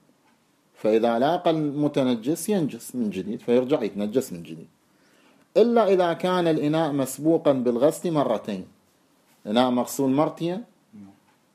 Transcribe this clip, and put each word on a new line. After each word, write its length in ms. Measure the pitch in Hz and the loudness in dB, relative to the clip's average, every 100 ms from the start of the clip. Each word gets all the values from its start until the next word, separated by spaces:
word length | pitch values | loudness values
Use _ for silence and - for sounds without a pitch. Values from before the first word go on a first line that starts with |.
| _ _ _ _ _ _ _ _ | _ _ _ _ _ _ _ _
فإذا 440 | 110 110 117 117 | 2 4 4 2
لاقى 300 | 135 175 175 | 2 2 0
المتنجس 1000 | 160 147 143 147 143 131 120 113 165 - | 0 -2 0 0 0 0 0 -2 -4 -2
ينجس 460 | 208 139 117 - 127 | -2 -2 -4 -10 -6
من 140 | 110 | -4
جديد، 300 | 95 92 117 | -4 -6 -8
فيرجع 420 | - 120 127 147 | 0 2 2 0
يتنجس 520 | 104 101 104 120 123 | -2 -4 -2 -2 -4
من 100 | 87 | -8
جديد. 240 | 82 80 - _ _ _ _ _ _ _ _ - | -12 -16 -18 _ _ _ _ _ _ _ _ 2
إلا 360 | 226 233 196 | 4 4 4
إذا 200 | 190 175 | 4 2
كان 340 | 165 180 180 170 | 0 0 0 2
الإناء 440 | 156 147 156 160 | 0 0 0 0
مسبوقا 600 | 143 131 - 151 165 160 | -2 -4 -2 0 2 2
بالغسل 600 | 135 120 120 143 160 180 | 2 0 2 2 2 -2
مرتين، 560 | 156 123 104 - 98 90 _ _ _ _ _ _ _ 104 | 0 0 -2 -4 -8 -10 _ _ _ _ _ _ _ -2
إناء 220 | 113 127 | 0 2
مغسول 420 | 123 120 - 135 | 0 -4 -2 0
مرتين، 520 | 135 156 - 165 185 240 _ _ - 98 _ _ _ _ | 0 0 -2 -6 -6 -10 _ _ -20 -20 _ _ _ _